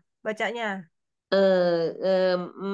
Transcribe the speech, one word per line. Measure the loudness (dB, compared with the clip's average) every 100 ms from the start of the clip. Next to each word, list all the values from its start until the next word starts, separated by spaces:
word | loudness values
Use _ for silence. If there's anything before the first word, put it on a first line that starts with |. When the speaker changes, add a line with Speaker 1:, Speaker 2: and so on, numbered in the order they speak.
| _ _
Speaker 1:
bacanya? | -8 -4 -4 -4 -6 -6 -10 _ _ _ -2
Speaker 2:
Eh, | 2 4 4 2 0 -2
eh, | -2 0 2 2 0 -4 -8 -6